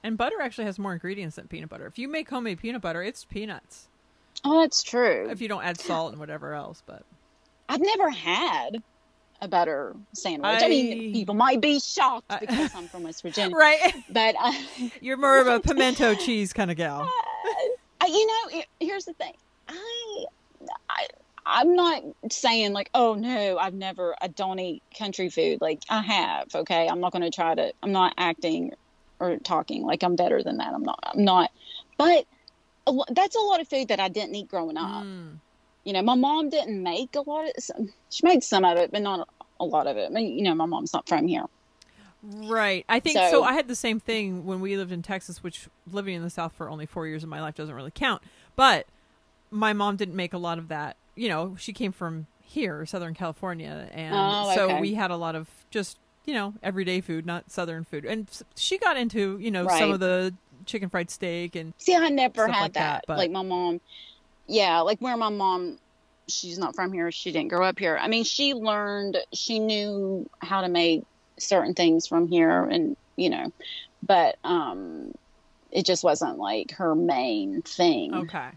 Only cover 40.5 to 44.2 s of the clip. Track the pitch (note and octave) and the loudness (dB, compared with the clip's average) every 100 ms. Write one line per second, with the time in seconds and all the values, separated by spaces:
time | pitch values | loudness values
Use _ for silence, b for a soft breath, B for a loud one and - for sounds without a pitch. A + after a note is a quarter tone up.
40.5 | D#3+ E3 E3 - - - E3 E3 - - | 2 0 -2 -4 -6 0 0 2 0 -4
41.5 | _ _ _ b b G3+ _ G#3 G#3 G#3+ | _ _ _ b b -20 _ -16 -14 -2
42.5 | A3+ G3+ F#3 - A#3 E4 G#3 F3+ E3 A3 | 0 2 0 2 2 4 4 6 6 6
43.5 | C#4+ B3+ B3 A#3+ A3 - A3 | 2 -2 -2 -2 -2 -2 -2